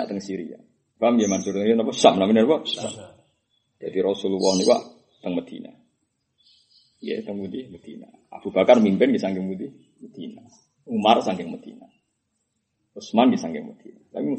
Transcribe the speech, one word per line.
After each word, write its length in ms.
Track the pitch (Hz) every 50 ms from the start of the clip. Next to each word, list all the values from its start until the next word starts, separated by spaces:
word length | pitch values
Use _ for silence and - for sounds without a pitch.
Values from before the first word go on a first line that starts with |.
| 107
teng 160 | - 104 95
Syria. 400 | - - 95 92 82 76 - - _ _ _ _ _ _ _ _
Paham 160 | 110 120 123 117
ya 80 | 107
Mansur? 320 | 98 95 92 90 101 95 98
Ini 160 | 101 107 117
napa? 160 | 113 110 135
Syam 240 | 135 - - 117 95
namanya 320 | 95 95 101 110 113 113
napa? 160 | 131 160 -
Syam. 320 | - - - - - - - 107 98 - - _ _ _ _ _ _ _ _ _ _ _ _ _
Jadi 160 | - 85 - 95
Rasulullah 560 | 92 95 98 - - 98 95 92 95 95 95
niku 160 | 92 - 107 120 110 - - - _ _ _ _ _
teng 160 | - 95 87
Medina. 400 | 87 - - - - - - - _ _ _ _ _ _ _ _ _ _ _ _ _ _ _ _ _ _ _ _ _ _ _ _ _
Ya, 160 | - - - 110 110
teng 160 | 107 101 101
Medina. 640 | 98 92 - 131 131 - - - _ - - - - - _ _ _ _
Abu 240 | - - - 101 -
Bakar 240 | 92 95 110 123 120
mimpin 320 | 107 101 95 90 127 139
di 80 | 120 -
saking 240 | - 95 95 92 95 95
Medina. 960 | 95 92 123 - - - _ _ _ _ - - - - - - - - - - _ _ _ _ _ _ _
Umar 320 | - 117 107 104 110 117 123 -
saking 240 | 113 95 87 85 80
Medina. 400 | 80 - - - - - - _ _ _ _ _ _ _ _ _ _ _ _ _ _ _ _ _ _ _ _ _ _
Utsman 400 | 104 - - - 110 127 127 107
di 40 | -
saking 280 | - 82 80 73 80
Medina. 320 | - - _ _ - - _ _ _ -
Tapi 160 | - 135 147 135